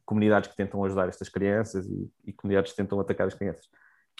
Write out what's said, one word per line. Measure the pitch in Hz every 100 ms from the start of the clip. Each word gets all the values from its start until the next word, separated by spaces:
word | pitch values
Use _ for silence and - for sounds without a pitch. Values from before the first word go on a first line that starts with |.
comunidades | - 107 107 101 -
que | -
tentam | 98 101
ajudar | 98 98 90
estas | - 98
crianças | 98 98 104 107 95 98
e, | 98 98 _ -
e |
comunidades | - 101 98 95
que | -
tentam | 98 101
atacar | 95 98 95
as |
crianças. | - 98 - _ _ _ _ _